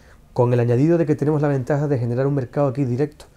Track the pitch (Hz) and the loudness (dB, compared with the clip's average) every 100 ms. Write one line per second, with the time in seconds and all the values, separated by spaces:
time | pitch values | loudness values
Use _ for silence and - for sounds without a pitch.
0 | - - - - 123 123 120 120 151 170 | -20 -20 -12 0 2 2 2 2 4 2
1 | 156 151 143 151 147 139 120 143 147 135 | 2 0 0 0 0 -2 -2 -2 0 -2
2 | 117 120 139 143 127 147 143 127 135 120 | -2 -2 0 -2 -4 -2 -2 0 -2 -2
3 | 147 - - | -4 -6 -20